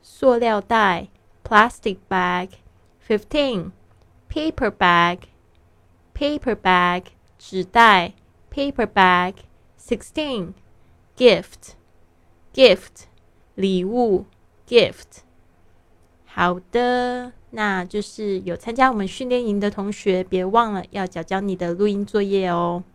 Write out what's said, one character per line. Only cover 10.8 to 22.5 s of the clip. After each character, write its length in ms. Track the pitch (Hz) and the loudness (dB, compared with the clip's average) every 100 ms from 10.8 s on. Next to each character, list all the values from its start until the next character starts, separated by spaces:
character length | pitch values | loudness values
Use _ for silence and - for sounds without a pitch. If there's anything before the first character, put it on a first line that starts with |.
| _ _ _ - 247 175 - - - - _ _ _ _ _ _ - - 254 180 - - - _ _ _ _ | _ _ _ 4 4 4 -2 -20 -20 -20 _ _ _ _ _ _ -12 6 6 6 -2 -20 -20 _ _ _ _
礼 320 | - 190 185 185 | -4 0 0 -2
物， 400 | 240 320 370 208 _ _ _ - | 0 2 0 -2 _ _ _ 2
gift。 540 | 233 185 - - - _ _ _ _ _ _ _ _ _ _ _ | 4 4 -2 -20 -20 _ _ _ _ _ _ _ _ _ _ _
好 340 | - 175 180 - | -2 -2 -2 -4
的， 600 | 233 247 247 247 247 247 - _ | -2 0 0 -2 -6 -10 -18 _
那 340 | 226 208 190 180 | -6 -4 -2 -4
就 160 | 208 | -8
是 380 | 196 - 214 190 | -8 -8 -6 -6
有 180 | 190 170 | -6 -8
参 180 | - 233 | -8 0
加 160 | 262 | 0
我 40 | 226 | 0
们 120 | 190 | -6
训 220 | - 254 | -8 -4
练 160 | 247 240 | -2 -2
营 140 | 202 | -2
的 100 | 208 | -2
同 220 | 202 196 | -4 -8
学， 320 | 208 202 185 | -4 -2 -2
别 200 | 185 185 | -2 -4
忘 300 | 185 226 226 | 0 0 0
了 100 | 196 - | -6 -8
要 160 | 202 185 | -10 -8
交 160 | 170 | -10
交 180 | 165 190 | -6 -6
你 160 | 202 180 | -4 -6
的 180 | 175 | -6
录 140 | 175 208 | -2 -2
音 160 | 202 | -2
作 200 | 202 214 | -4 -4
业 260 | 202 196 | 0 -2
哦。 340 | 185 | 0